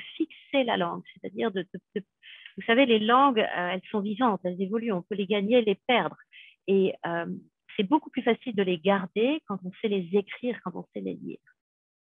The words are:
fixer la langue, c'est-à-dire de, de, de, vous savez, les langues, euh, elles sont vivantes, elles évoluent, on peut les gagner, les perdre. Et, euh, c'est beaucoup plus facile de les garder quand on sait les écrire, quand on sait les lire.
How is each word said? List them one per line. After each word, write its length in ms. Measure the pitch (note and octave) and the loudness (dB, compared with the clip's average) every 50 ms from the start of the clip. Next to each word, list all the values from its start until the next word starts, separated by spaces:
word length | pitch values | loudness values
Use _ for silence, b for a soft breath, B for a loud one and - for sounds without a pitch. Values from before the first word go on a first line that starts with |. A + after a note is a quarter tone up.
| - - - | -4 -10 -6
fixer 480 | - D#4+ - - - - _ - C#4 C4 | -6 -6 -6 -6 -20 -16 _ 0 0 2
la 120 | A#3 G#3 | 2 0
langue, 260 | F#3+ F3+ E3+ F3 F3+ F3+ - - | 0 0 -2 -4 -8 -12 -16 -20
c'est-à-dire 380 | F#3 - F#3+ F#3 G#3+ A3+ A3+ F#3+ | -14 -14 -12 -6 -4 -4 -2 -2
de, 100 | F#3+ E3+ - _ | -4 -8 -6 _
de, 80 | F3+ - _ _ | -16 -16 _ _
de, 100 | G#3 F#3+ _ _ _ B B B B B B B | -10 -10 _ _ _ B B B B B B B
vous 80 | - F#3+ | -14 0
savez, 200 | - A#3 A#3 C#4 | 2 4 4 6
les 120 | B3 A#3 A3 | 6 6 2
langues, 420 | G#3+ G#3+ A#3+ C4 C#4 C#4+ B3+ G#3+ | 4 4 6 6 6 6 4 2
euh, 280 | G3+ - - E3 F3 F3 | 0 0 -2 -2 -2 -2
elles 140 | F#3 F#3+ - - | -4 -4 -6 -4
sont 100 | - G#3+ | -4 -4
vivantes, 400 | G3 G#3 G#3+ F#3+ C4 A#3+ G3+ F#3 - | -2 -2 -2 0 2 2 2 0 -2
elles 160 | F3+ F3+ F3 | -4 -4 -2
évoluent, 320 | G3 F#3 G#3 A#3 A3+ A#3 G3+ | -4 -2 -2 -4 -2 -2 -4
on 100 | F3 F3+ | -4 -4
peut 120 | _ G#3+ | _ -6
les 120 | F#3+ G#3 | -6 -2
gagner, 360 | F3+ G#3+ G#3 G3 G3+ A#3+ B3 A3+ | 0 0 0 2 4 4 4 4
les 160 | G#3 G3 - _ | 2 0 -2 _
perdre. 300 | - B3 A3+ F3 D#3 D#3 - - B B B B B B B _ | 0 2 2 2 0 -4 -8 -20 B B B B B B B _
Et, 280 | - G3 G3 F#3+ F#3+ - - - | 2 2 4 4 2 0 -4 -6
euh, 200 | E3+ E3+ E3+ E3+ F3 F#3 F#3+ - _ _ _ _ _ - | -4 -4 -4 -4 -6 -8 -12 -14 _ _ _ _ _ -4
c'est 80 | - G#3+ | -4 0
beaucoup 260 | F#3 C#4+ - - - | 2 2 0 0 -2
plus 120 | - C4 - | -8 -2 0
facile 320 | B3+ A3+ - - C4 A3 | 0 0 0 -2 -6 -2
de 80 | F#3+ G3+ | -2 0
les 160 | F3+ F#3 E3+ | 0 0 0
garder 600 | D#3 F#3+ G3 G3 F#3 F#3 _ G#3 A3 B3+ D4+ D#4+ - | 2 2 2 2 0 -4 _ 0 0 0 0 -2 -6
quand 120 | _ G3+ F#3+ F#3 | _ -10 -8 -8
on 60 | F3+ - - | -12 -12 -6
sait 80 | - A3+ | -4 -2
les 200 | G#3 G3 F3+ E3 F3+ | -2 -2 -2 0 0
écrire, 480 | G#3 G3 - - - - B3 A3+ - _ | -2 -2 -2 -12 -8 -6 -6 -6 -6 _
quand 120 | F#3 F3 | -10 -10
on 120 | F3+ E3+ _ _ | -10 -14 _ _
sait 80 | G#2 | -10
les 140 | F#2+ - F2 | -8 -8 -8
lire. 240 | - - E2+ - - _ _ _ _ _ _ _ _ _ _ _ _ _ _ _ | -8 -10 -12 -12 -14 _ _ _ _ _ _ _ _ _ _ _ _ _ _ _